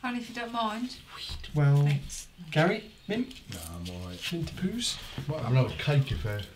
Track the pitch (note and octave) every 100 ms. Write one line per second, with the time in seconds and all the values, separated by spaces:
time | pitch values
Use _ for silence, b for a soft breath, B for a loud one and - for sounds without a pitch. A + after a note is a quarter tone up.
0 | B3+ A#3+ A#3 A#3+ A#3+ A#3+ A3 A3 B3 -
1 | - - - - - D3 C#3+ C#3+ C#3+ C#3+
2 | - - - - F3 D#3 E3+ G#3+ - -
3 | - A3 C4 - - F2+ E2 E2+ F2 F2+
4 | F2+ F2+ - E3+ D#3+ - F#3+ A3+ A#3+ -
5 | - - - - A#2+ B2+ A2+ - - C#3+
6 | C3+ A2+ G#2+ G#2 F#2